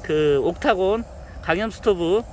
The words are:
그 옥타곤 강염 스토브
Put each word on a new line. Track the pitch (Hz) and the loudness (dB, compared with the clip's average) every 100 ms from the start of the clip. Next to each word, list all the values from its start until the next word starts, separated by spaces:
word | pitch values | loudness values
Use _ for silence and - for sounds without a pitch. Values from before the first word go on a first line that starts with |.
그 | - 156 151 143 | -2 0 4 4
옥타곤 | 135 - 294 196 190 220 233 - - - | 2 0 0 2 2 0 -4 -12 -16 -12
강염 | - 170 220 | -2 -2 -2
스토브 | - - 185 170 202 233 | -2 0 2 2 0 0